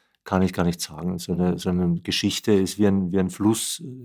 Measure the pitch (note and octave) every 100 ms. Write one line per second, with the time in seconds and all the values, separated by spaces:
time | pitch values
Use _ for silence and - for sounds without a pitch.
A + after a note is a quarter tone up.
0 | _ _ - G3 F#2 F#2 F2 E2+ - D2+
1 | F2 F2+ - E2+ F2+ F2 F#2 F2+ F2 E2+
2 | - - G2+ - - G2+ F#2 G2 G#2 G2
3 | F2+ F#2+ F2+ - G#2 A2 - - E3 B2+